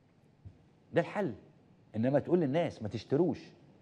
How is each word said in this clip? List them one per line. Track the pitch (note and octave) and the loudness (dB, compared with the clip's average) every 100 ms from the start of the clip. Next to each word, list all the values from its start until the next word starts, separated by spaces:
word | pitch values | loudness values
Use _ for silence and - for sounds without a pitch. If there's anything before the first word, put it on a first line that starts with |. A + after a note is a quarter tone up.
| _ _ _ _ - - _ _ _ | _ _ _ _ -20 -20 _ _ _
ده | E3 | 0
الحل. | E3 G#3 F#3+ - - _ _ _ _ G#2+ | 0 -2 -4 -6 -14 _ _ _ _ -2
انما | A#2+ C#3+ | 2 2
تقول | - F3+ | 2 2
للناس | D3 D3+ D#3 - | 2 0 -2 -4
ما | G#2+ | -8
تشتروش، | A2 - C#3 F3 A2 - - - - | -6 -2 2 2 0 -8 -20 -20 -20